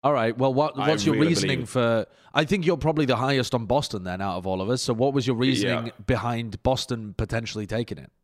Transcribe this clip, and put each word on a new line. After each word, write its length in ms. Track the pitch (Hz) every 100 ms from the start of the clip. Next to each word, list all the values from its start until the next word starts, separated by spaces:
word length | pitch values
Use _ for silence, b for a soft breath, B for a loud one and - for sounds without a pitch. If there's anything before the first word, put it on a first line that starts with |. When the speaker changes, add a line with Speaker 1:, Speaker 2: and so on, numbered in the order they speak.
Speaker 1:
All 80 | 139
right. 260 | 143 113 117
Well, 160 | 135
what, 240 | 131 151 139
Speaker 2:
I 120 | 117
Speaker 1:
what's 160 | 156 101
your 100 | 110
Speaker 2:
really 120 | 160
Speaker 1:
reasoning 320 | 165 95 131
Speaker 2:
believe 100 | 120
Speaker 1:
for? 360 | 127 117 113 - b b
I 100 | 143
think 220 | 156 202 165
you're 100 | 165
probably 300 | 151 156 139
the 100 | 117
highest 400 | 131 139 123 123
on 100 | 110
Boston 380 | 131 143 104
then 160 | 90 92
out 160 | 98 90
of 100 | 92
all 160 | 95
of 80 | 98
us. 120 | 127
So 120 | -
what 200 | 113 135
was 120 | 139 123
your 120 | 117
reasoning 480 | 131 127 98 87 117
Speaker 2:
Yeah. 60 | - 104
Speaker 1:
behind 560 | 123 117 117 117 95
Boston 500 | 127 131 - 120 107 92
potentially 480 | 110 113 117 107 104
taking 320 | 107 117 80
it? 140 | 65 _